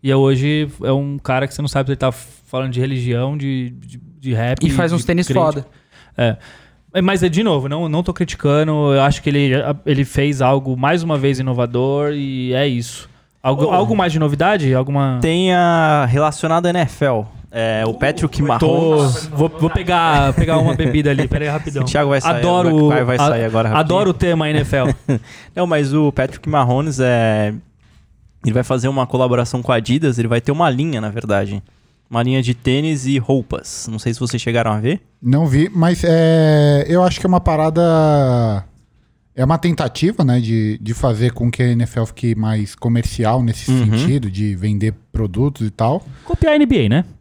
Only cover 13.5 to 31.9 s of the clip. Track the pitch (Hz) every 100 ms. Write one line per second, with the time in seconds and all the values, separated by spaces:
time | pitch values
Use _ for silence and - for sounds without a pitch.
13.5 | 139 151 180 214 220 175 156 151 143 170
14.5 | 208 139 127 131 139 135 127 160 170 185
15.5 | 180 175 165 160 147 135 131 151 147 160
16.5 | 165 175 180 156 - 143 117 107 - -
17.5 | 117 113 110 110 110 135 147 156 - 143
18.5 | 120 160 165 165 151 139 120 - 143 160
19.5 | 160 160 175 175 175 165 147 139 135 156
20.5 | 165 - - 156 147 143 139 151 151 147
21.5 | 151 151 139 127 147 143 139 156 156 170
22.5 | 180 175 156 151 127 123 127 147 117 113
23.5 | 110 113 147 156 180 202 175 180 165 151
24.5 | 151 143 143 127 135 - 123 - - -
25.5 | - 180 156 143 147 147 139 131 - -
26.5 | 151 123 123 156 131 127 120 113 107 107
27.5 | 107 - _ _ - _ _ _ _ 113
28.5 | 113 123 127 127 135 123 127 127 123 120
29.5 | 127 123 120 113 131 156 120 113 117 117
30.5 | 143 170 123 160 127 107 104 107 101 101
31.5 | 101 - _ _